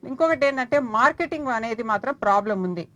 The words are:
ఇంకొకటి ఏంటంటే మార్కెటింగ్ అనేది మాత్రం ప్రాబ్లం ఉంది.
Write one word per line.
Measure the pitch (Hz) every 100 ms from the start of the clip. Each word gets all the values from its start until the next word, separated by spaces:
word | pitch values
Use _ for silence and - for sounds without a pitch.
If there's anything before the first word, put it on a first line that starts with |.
| -
ఇంకొకటి | 262 330 311 277
ఏంటంటే | 269 247 294
మార్కెటింగ్ | 254 220 262 311 339 320 277
అనేది | 226 226 226
మాత్రం | 226 208 208
ప్రాబ్లం | 285 214 202 202 202
ఉంది. | 185 175 165